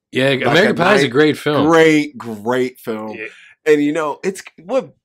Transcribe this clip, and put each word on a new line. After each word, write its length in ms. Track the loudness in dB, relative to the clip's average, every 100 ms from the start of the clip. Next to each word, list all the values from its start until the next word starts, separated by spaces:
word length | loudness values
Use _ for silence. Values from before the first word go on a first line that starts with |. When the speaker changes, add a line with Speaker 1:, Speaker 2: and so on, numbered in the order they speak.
| _
Speaker 1:
Yeah, 180 | -2 0
Speaker 2:
like, 120 | 0
Speaker 1:
American 280 | 2 2 2
Speaker 2:
a 20 | 2
Speaker 1:
Pie 180 | 2 2
is 60 |
a 40 | 2
Speaker 2:
night, 60 |
Speaker 1:
great 260 | 2 2 0
film. 280 | -2 0 2
Speaker 2:
great, 480 | 4 4 2 -2 -8
great 640 | -12 -8 -4 -2 -4 -6
film. 380 | -10 -8 -10 -12
Speaker 1:
Yeah. 100 | -16 -18 -20 _ 0
Speaker 2:
And, 180 | 2
you 80 | 2
know, 280 | -2 -6 -6
it's, 200 | -8 -8 -18 _
what 300 | -6 -6 -6 _